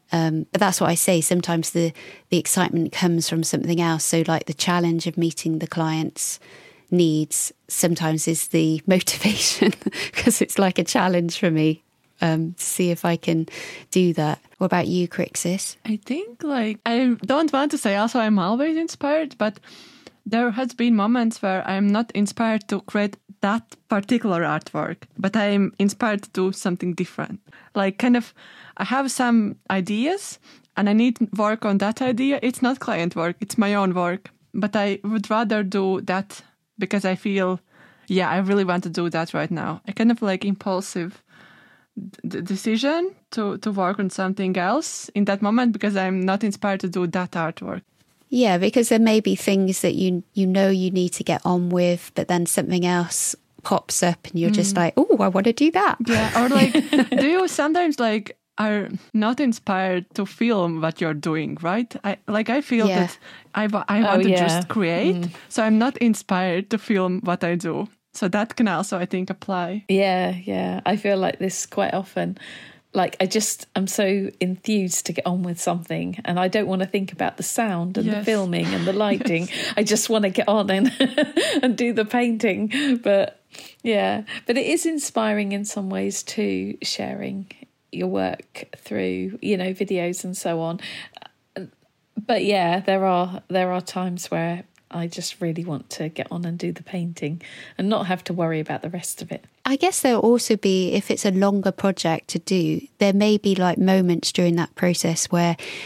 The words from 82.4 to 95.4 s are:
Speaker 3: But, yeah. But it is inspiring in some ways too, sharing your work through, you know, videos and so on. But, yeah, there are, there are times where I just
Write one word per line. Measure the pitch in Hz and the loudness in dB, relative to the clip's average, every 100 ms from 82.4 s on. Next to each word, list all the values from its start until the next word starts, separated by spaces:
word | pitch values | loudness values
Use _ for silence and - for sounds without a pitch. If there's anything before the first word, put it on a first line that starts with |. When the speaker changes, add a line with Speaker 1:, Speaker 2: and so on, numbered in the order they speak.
| 226 190 208 254 294 240 | 0 0 -2 -2 0 0
Speaker 3:
But, | 202 196 - - _ - - - | 2 2 2 -4 _ -20 -20 -8
yeah. | 240 208 190 208 214 - - | 0 2 2 -2 -4 -10 -2
But | 240 | 0
it | - | 2
is | 320 330 | 0 0
inspiring | 320 - - 220 208 202 | -2 -4 -2 0 0 -2
in | 202 208 | -4 -4
some | - 190 | -6 -4
ways | 190 196 196 | -2 -2 -4
too, | - - 208 190 196 - | -8 -4 -2 -2 -4 -6
sharing | - - - 202 - 196 190 - - _ _ | -8 -6 -6 -6 -6 -8 -10 -16 -20 _ _
your | 170 180 | -6 -4
work | 190 - - - - - - | -2 -2 -4 -12 -18 -18 -18
through, | - 208 185 185 190 214 | -10 -4 -2 -2 -4 -6
you | - 196 | -2 -2
know, | 185 | -2
videos | 190 196 185 175 175 | -4 -2 -2 -2 -4
and | 180 185 | -8 -6
so | 180 165 | -4 -2
on. | 165 175 - - - - - _ _ - 190 _ _ _ _ - 214 | -4 -6 -10 -14 -16 -20 -20 _ _ -14 -14 _ _ _ _ -10 0
But, | 226 | 0
yeah, | 190 202 170 180 | 2 2 2 2
there | 190 190 | 2 2
are, | 190 180 180 180 - | 2 2 0 -4 -4
there | 185 185 | 0 0
are | 180 | -2
times | 180 185 185 175 - | -4 -4 -4 -4 -4
where | 165 165 175 - _ _ | -2 -2 -4 -8 _ _
I | 170 170 | -6 -6
just | 165 170 - | -6 -10 -6